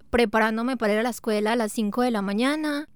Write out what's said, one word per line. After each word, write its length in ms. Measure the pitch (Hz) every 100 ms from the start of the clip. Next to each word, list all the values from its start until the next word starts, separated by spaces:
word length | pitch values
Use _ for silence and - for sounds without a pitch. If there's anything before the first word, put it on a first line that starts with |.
| -
preparándome 680 | 233 233 220 220 220 240 254
para 160 | 214
ir 60 | 214
a 40 |
la 60 | 240
escuela 440 | 226 - 208 214
a 20 | 240
las 160 | 214
cinco 300 | - 208 220
de 100 | 247
la 100 | 220
mañana 640 | 196 202 262 302 302 294 311